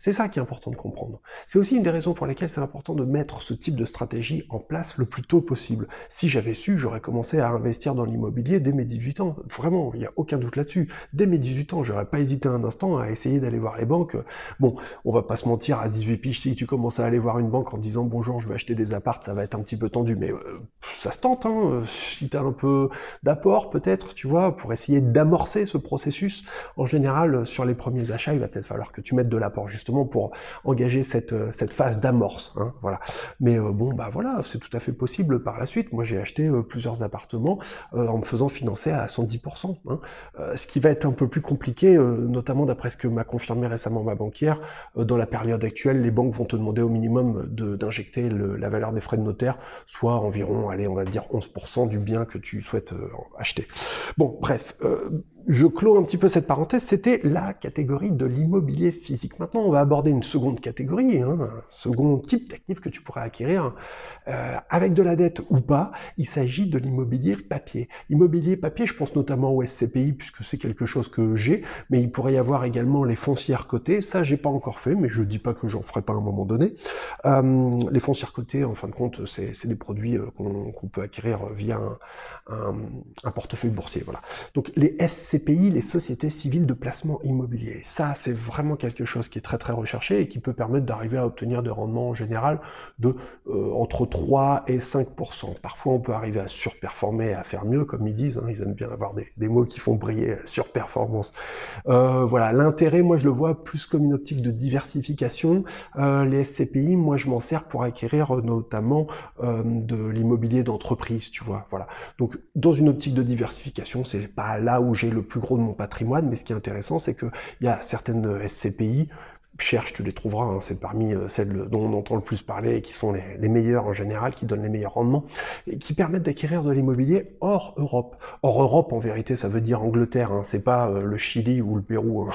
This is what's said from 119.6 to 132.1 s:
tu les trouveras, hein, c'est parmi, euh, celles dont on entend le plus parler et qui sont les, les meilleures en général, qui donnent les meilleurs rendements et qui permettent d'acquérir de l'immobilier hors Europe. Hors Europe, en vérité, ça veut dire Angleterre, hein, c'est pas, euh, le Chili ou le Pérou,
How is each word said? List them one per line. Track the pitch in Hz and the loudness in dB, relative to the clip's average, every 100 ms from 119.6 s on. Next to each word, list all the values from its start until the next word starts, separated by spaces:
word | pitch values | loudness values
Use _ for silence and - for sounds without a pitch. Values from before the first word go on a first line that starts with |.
| - 117 - | -2 0 -2
tu | - | -6
les | 101 | -8
trouveras, | - 110 104 117 | -4 -4 -2 -2
hein, | 95 | -2
c'est | - 98 | -4 -8
parmi, | 95 110 110 | -4 -2 0
euh, | 98 98 | 0 -2
celles | - 101 98 98 | -2 -2 -2 -2
dont | 110 | 0
on | 110 | 0
entend | 104 101 113 | -2 0 -2
le | |
plus | - 107 | -2 -6
parler | - 113 117 117 | -6 -4 0 0
et | |
qui | - | -2
sont | - 110 | -4 -2
les, | 98 92 98 | -2 -6 -2
les | 107 | 2
meilleures | 117 113 120 104 | 4 4 2 0
en | |
général, | 98 101 107 123 | -2 -2 -2 -4
qui | - 117 | -4 -4
donnent | 104 | -2
les | 107 | -2
meilleurs | 107 101 | -2 -2
rendements | - 120 143 143 - - - - | 0 2 2 0 -10 -10 -10 -10
et | 143 | -8
qui | - | -4
permettent | 151 165 180 | 0 2 2
d'acquérir | 160 143 151 170 | 0 -2 -2 0
de | 143 | 2
l'immobilier | 139 131 123 139 190 - - | 2 4 4 4 2 0 -4
hors | 190 202 - - | 0 0 -2 -4
Europe. | 143 123 117 - - - | -2 -2 -4 -10 -18 -2
Hors | 135 113 | 2 6
Europe, | 135 160 160 | 6 6 4
en | 113 | 0
vérité, | 113 110 - 123 | -2 -2 -2 -2
ça | 104 | 0
veut | 113 | 0
dire | 113 117 | 2 2
Angleterre, | 113 113 117 127 113 | 2 4 4 2 0
hein, | 101 | 0
c'est | 101 101 | -2 0
pas, | 123 123 117 | 2 4 4
euh, | 98 | 2
le | 101 107 | 0 -2
Chili | - 120 110 127 | -2 0 2 2
ou | 104 104 | 2 -2
le | |
Pérou, | 98 110 113 | 0 0 0